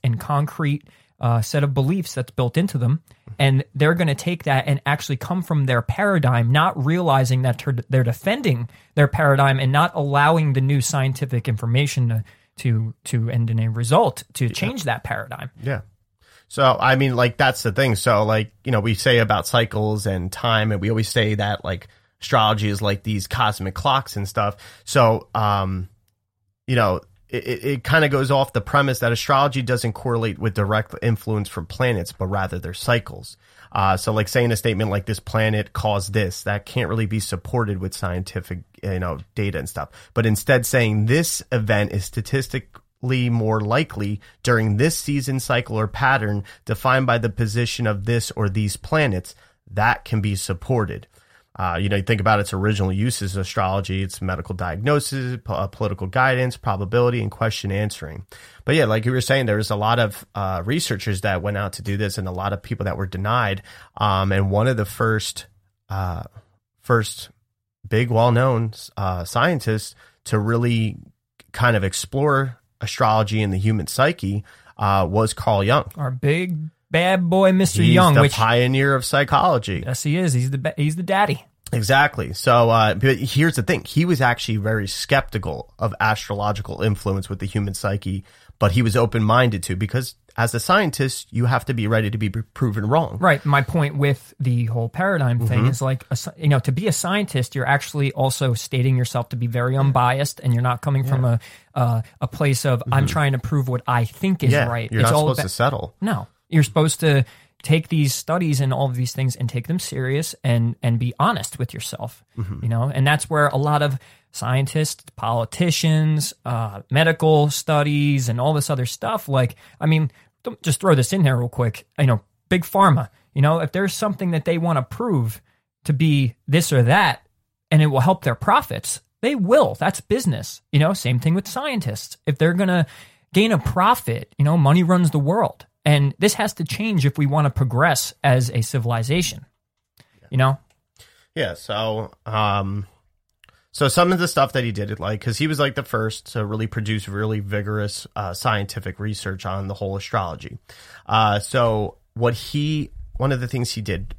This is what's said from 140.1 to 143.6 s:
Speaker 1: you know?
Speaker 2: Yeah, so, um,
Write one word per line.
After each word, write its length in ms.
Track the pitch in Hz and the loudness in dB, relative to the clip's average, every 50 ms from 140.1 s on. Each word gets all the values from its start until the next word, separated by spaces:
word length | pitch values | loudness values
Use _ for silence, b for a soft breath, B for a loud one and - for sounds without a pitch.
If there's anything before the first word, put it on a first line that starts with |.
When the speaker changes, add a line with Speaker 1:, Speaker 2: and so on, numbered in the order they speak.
| b b b - | b b b -4
Speaker 1:
you 60 | - | 0
know? 220 | 131 131 131 135 - _ _ _ _ _ _ _ b b b b b b b b | 2 4 4 2 0 _ _ _ _ _ _ _ b b b b b b b b
Speaker 2:
Yeah, 200 | 160 139 95 85 | -4 -4 -4 -4
so, 580 | - - - 107 107 113 110 107 110 107 - - _ - | -8 -10 -8 -4 -4 -2 -2 -4 -4 -6 -10 -12 _ -12
um, 600 | 107 107 107 107 104 101 101 98 98 98 101 98 - _ _ _ _ _ _ _ _ _ _ _ b b b | -6 -2 0 0 2 0 0 -2 -4 -6 -6 -8 -10 _ _ _ _ _ _ _ _ _ _ _ b b b